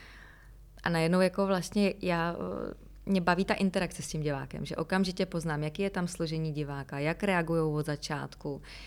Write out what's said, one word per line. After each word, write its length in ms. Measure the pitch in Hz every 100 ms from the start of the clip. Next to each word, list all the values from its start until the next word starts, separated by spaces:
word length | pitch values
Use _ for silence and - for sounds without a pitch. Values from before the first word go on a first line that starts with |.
| - - - - - - - -
A 60 | 170
najednou 320 | 165 165 185
jako 260 | 185 202 196
vlastně 480 | 185 - 208 196 -
já, 340 | 180 170 170 - 185 - 50
eh, 40 | - - - -
mě 140 | 190
baví 240 | 175 175
ta 100 | 196
interakce 480 | 208 190 190 175 -
s 60 | -
tím 120 | 156
divákem, 440 | 151 135 135 - 147
že 100 | -
okamžitě 500 | 160 190 185 180 185
poznám, 360 | 170 160 147
jaký 200 | 151 151
je 80 | 196
tam 180 | 190 175
složení 440 | - 160 160 156
diváka, 460 | 147 143 139 139 139
jak 240 | 151 170
reagujou 500 | 196 180 165 165 156
od 120 | 151 151
začátku, 760 | 143 - 143 135 - 147 143 - -